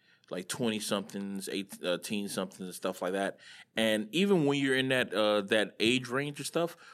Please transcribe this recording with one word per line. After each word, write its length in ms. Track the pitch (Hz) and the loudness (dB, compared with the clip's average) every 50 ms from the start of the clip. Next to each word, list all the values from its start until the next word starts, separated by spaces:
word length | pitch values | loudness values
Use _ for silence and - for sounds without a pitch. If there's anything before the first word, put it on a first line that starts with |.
| _ _ _ _ _ _ | _ _ _ _ _ _
like, 160 | - 90 92 - | -10 -8 -8 -6
twenty-somethings, 1040 | - - 127 113 110 107 107 - 110 101 95 - - 101 98 98 98 98 95 - | -4 -2 0 0 0 -2 -2 -2 -2 -2 -2 -4 -6 -8 -6 -6 -6 -6 -6 -6
eight-, 260 | - 95 98 95 - - - | -4 -6 -6 -6 -10 -6 -2
uh, 140 | 90 90 85 | -2 -2 -2
teen-somethings 640 | - - 110 104 101 98 - 107 95 92 - - | -2 -4 -6 -4 -4 -4 -4 -4 -4 -4 -6 -10
and 120 | 98 90 87 | -12 -10 -8
stuff 280 | - - 95 92 - | -6 -4 -4 -4 -2
like 120 | 92 90 95 | -2 -2 0
that. 240 | 98 98 92 - - - - - - - - _ | 0 0 -2 -4 -6 -12 -20 -20 -20 -20 -8 _
And 320 | - 113 110 110 107 107 107 | 0 2 4 2 2 0 0
even 340 | - 156 190 202 202 180 151 | 0 2 4 4 4 4 4
when 140 | 139 143 143 | 4 4 2
you're 160 | 139 139 131 | 2 2 2
in 140 | 131 131 131 | 2 2 2
that, 240 | 135 127 123 - - | 2 2 2 2 2
uh, 280 | 98 107 107 107 104 | 2 4 4 4 2
that 340 | 101 98 110 110 101 98 - - | 2 2 2 2 2 0 0 0
age 280 | 101 110 123 127 127 120 | 2 4 4 2 0 -2
range 320 | 120 131 143 147 139 143 | -2 -2 -2 -4 -6 -8
and 60 | 143 - | -8 -4
stuff, 280 | - 160 170 165 - - - - | -2 0 -2 -2 -4 -8 -20 -20